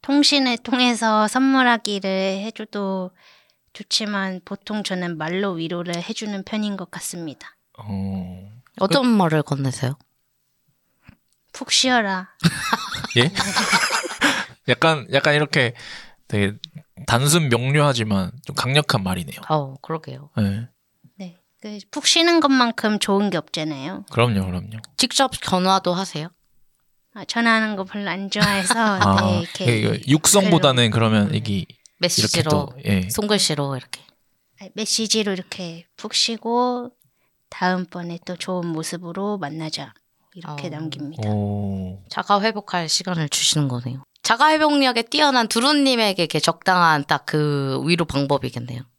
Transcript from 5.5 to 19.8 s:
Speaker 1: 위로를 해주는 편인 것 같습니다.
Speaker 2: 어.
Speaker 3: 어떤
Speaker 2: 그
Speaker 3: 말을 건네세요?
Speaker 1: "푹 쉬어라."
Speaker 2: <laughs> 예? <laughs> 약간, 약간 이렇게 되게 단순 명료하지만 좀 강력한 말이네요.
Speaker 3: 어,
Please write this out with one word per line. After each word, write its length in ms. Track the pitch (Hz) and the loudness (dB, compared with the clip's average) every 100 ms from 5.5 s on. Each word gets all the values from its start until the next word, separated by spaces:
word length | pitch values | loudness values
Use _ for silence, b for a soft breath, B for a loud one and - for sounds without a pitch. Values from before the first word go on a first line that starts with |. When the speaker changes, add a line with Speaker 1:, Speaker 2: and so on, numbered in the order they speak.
Speaker 1:
위로를 440 | 170 165 175 175 170 | -4 -4 -6 -4 -6
해주는 480 | 175 220 220 202 | -6 -8 -6 -8
편인 320 | 190 214 214 196 | -6 -4 -4 -6
것 140 | 175 | -10
같습니다. 680 | 180 - 180 165 127 - _ _ - | -12 -10 -10 -10 -12 -20 _ _ -16
Speaker 2:
어. 720 | 104 98 98 95 90 90 98 113 _ - | -8 -6 -4 -6 -8 -12 -18 -20 _ -4
Speaker 3:
어떤 220 | 190 277 | 2 2
Speaker 2:
그 40 | 254 | 4
Speaker 3:
말을 340 | 220 170 156 | 4 4 2
건네세요? 540 | 143 135 135 - 127 143 _ _ _ _ _ _ _ _ _ _ - _ _ _ _ | 0 -2 -2 -2 -6 -6 _ _ _ _ _ _ _ _ _ _ -20 _ _ _ _
Speaker 1:
"푹 180 | - - | -14 0
쉬어라." 560 | - 254 247 202 190 185 _ | 2 4 2 2 -4 -8 _
Speaker 2:
<laughs> 760 | 165 - - - - - - - | 0 0 -4 -4 -4 -10 -2 2
예? 140 | 127 | 2
<laughs> 1400 | - 196 - 208 - - - - - - - - - - | 0 -2 -2 2 2 2 -2 -4 0 0 0 -6 -10 -2
약간, 380 | 123 165 151 113 | 2 4 2 0
약간 220 | 135 151 | 2 4
이렇게 400 | 147 147 160 120 B B B B B _ | 2 2 2 0 B B B B B _
되게 240 | 104 101 104 - - _ - - | 0 0 -2 -14 -18 _ -12 0
단순 420 | 117 143 170 147 | 2 4 2 2
명료하지만 840 | 117 127 147 147 120 107 98 90 - | 2 2 2 2 2 0 0 -2 -8
좀 120 | - - | -10 -6
강력한 460 | 113 143 147 - | 0 0 2 0
말이네요. 380 | 185 185 151 - - | 0 -4 -6 -12 -2
Speaker 3:
어, 260 | 156 135 135 | -2 -2 -12